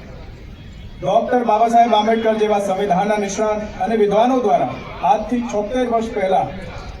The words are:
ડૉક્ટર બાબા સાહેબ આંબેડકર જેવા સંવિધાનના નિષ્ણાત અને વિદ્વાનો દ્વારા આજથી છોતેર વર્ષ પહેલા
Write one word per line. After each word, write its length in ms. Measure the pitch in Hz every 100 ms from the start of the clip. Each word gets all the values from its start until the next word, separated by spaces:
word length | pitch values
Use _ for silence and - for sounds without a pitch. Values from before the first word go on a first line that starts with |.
| - - - - - - - - - -
ડૉક્ટર 420 | 185 220 240 247
બાબા 240 | 226 214 233
સાહેબ 260 | 233 233
આંબેડકર 400 | 214 220 226 220
જેવા 260 | 220 214 202
સંવિધાનના 580 | 202 190 202 175 208 214
નિષ્ણાત 640 | 196 - 214 214 - -
અને 140 | 190 220
વિદ્વાનો 440 | 202 202 247 254
દ્વારા 300 | 208 165 127 - - -
આજથી 380 | 175 220 220 240
છોતેર 480 | 233 202 202 254 240
વર્ષ 240 | 226 220
પહેલા 340 | 208 185 180 - - - - - -